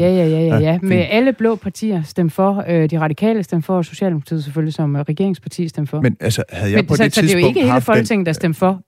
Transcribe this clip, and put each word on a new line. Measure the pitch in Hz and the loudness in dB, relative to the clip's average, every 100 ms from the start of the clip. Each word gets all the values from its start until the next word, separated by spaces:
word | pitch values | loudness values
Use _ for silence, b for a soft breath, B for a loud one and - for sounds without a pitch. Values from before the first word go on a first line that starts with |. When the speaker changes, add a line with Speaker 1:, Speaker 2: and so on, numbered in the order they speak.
| 175 | 2
Speaker 1:
ja, | 185 160 | 2 2
ja, | |
ja, | 160 165 | 2 2
Speaker 2:
Ja, | 151 | 2
Speaker 1:
ja. | 156 175 | 2 0
Med | 190 | 2
Speaker 2:
fint. | 180 151 | 0 2
Speaker 1:
alle | 214 269 | 2 2
blå | 240 226 220 | 2 0 -2
partier | 196 - 220 185 | -6 -6 -4 -4
stemt | 151 - 170 | -4 -2 -2
for, | - 190 196 - | 2 0 0 0
øh, | 170 156 | 0 2
De | 160 | 0
Radikale | 156 143 214 226 | -2 0 0 0
stemt | 175 175 156 | -2 -4 -2
for, | 185 | -2
og | 160 | -2
Socialdemokratiet | - 196 160 - 160 | -4 -2 -2 -4 -6
selvfølgelig | 143 147 156 | -4 -4 -4
som, | 151 151 143 | -2 -2 -2
øh, | |
regeringsparti | 147 151 196 180 - - 165 | -4 -2 -2 -2 -8 -6 -6
stemt | - 147 | -4 -6
for. | 151 | -2
Speaker 2:
Men, | 127 - | -2 0
altså, | 104 107 - | -2 -4 -6
havde | - 101 | -6 -2
jeg | 147 | 0
Speaker 1:
Men | 165 | 0
Speaker 2:
på | 151 | 2
Speaker 1:
så, | |
Speaker 2:
det | 214 - | 2 2
Speaker 1:
så | |
det | 175 | 2
er | |
jo | 180 | 4
Speaker 2:
tidspunkt | 175 | 2
Speaker 1:
ikke | 359 | 4
hele | 254 | 2
Speaker 2:
haft | 254 - | 2 2
den | |
Speaker 1:
Folketinget, | 214 208 214 170 | 2 2 0 0
der | |
stemte | 156 175 151 | -2 -2 0
for. | 185 190 | 0 -2